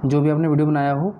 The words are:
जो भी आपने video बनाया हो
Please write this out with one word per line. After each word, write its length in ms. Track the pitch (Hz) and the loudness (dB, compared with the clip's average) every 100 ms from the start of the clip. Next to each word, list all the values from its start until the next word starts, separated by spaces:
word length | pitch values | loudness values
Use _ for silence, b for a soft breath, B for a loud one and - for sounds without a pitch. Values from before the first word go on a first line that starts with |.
जो 160 | 135 147 | -2 2
भी 100 | 147 | 2
आपने 180 | 151 165 | 0 0
video 180 | 147 151 | 2 2
बनाया 260 | 151 143 | 0 0
हो 220 | 139 185 - | -2 -4 -8